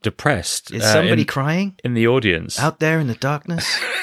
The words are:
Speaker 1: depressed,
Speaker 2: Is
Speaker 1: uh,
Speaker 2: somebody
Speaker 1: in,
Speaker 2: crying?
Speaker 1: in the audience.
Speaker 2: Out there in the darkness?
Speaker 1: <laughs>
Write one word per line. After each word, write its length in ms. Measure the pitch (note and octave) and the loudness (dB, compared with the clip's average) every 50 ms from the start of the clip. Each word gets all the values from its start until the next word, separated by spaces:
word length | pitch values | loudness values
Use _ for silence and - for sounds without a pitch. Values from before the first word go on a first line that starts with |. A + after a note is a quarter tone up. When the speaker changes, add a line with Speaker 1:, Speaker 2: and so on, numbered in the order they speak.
Speaker 1:
depressed, 680 | - G#2+ - - - D3 C#3 F#2 - - - - - - | -4 -4 -4 0 0 0 0 0 -2 -4 -6 -6 -8 -8
Speaker 2:
Is 100 | - A#2 | -6 0
Speaker 1:
uh, 100 | A2 G#2+ G#2+ | 2 4 4
Speaker 2:
somebody 280 | G#2 F2+ G#2 A2+ A2 | 4 4 4 2 2
Speaker 1:
in, 40 | D3 - | 2 0
Speaker 2:
crying? 460 | - C#3 C3+ D3 D#3+ F3+ G3 G3 F#3 - - | -2 -2 -2 0 0 0 -2 -4 -6 -6 -4
Speaker 1:
in 80 | B2 B2 | -2 0
the 120 | A2+ A2+ A#2 | 2 4 4
audience. 500 | B2 C3+ A2+ G#2 F2 D#2+ E2+ F2 - - | 4 4 4 2 2 0 -2 -6 -4 0
Speaker 2:
Out 220 | B2+ D#3+ D#3 - | 0 0 0 0
there 180 | D#3 D#3 D#3+ D#3+ | 0 0 2 0
in 80 | D3+ B2+ | 0 -2
the 60 | A2+ | -4
darkness? 640 | - - C3+ D3+ C#3+ - - E3+ E3 - - - - - | -4 -4 -4 -4 -4 -6 -6 -6 -4 -4 -4 -4 -4 -4
Speaker 1:
<laughs> 40 | - - - | -6 -6 -6